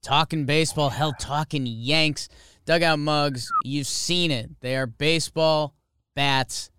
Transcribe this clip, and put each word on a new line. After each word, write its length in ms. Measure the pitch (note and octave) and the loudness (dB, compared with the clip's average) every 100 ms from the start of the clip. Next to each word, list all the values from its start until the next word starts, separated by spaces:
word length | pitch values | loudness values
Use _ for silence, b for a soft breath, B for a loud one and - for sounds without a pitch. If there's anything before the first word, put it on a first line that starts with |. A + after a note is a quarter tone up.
Talking 440 | - C#3 D#3+ D#3+ C3+ | 2 2 2 -2 0
baseball, 440 | D3 D#3+ - D3 | 2 2 2 0
hell, 240 | A2+ D#3 C#3+ | 2 -2 -2
talking 460 | - C#3+ D#3 D3+ B2+ | -4 -4 -2 -4 -4
Yanks. 640 | A2+ A#2+ D#3 D#3 D3 - b b b - | -6 0 2 2 0 -8 b b b 0
Dugout 320 | E3 E3 D#3 | 2 4 2
Mugs, 520 | D3 D3+ D3 C3 A#2 - | 2 2 0 -2 -2 -2
you've 220 | B2 C#3+ C#3 | -2 -4 -4
seen 440 | - - F3 E3+ | -4 -2 0 2
it. 300 | C3+ A#2 C#3+ | -2 -4 -10
They 160 | B2 C3 | -6 -4
are 100 | C3 | -4
baseball 880 | A2+ C#3+ E3 D3+ - D#3+ D#3 D3 _ _ _ _ | -2 0 0 0 0 2 2 0 _ _ _ _
bats 560 | - C#3 C3+ C3 - - | -2 0 2 0 -6 -12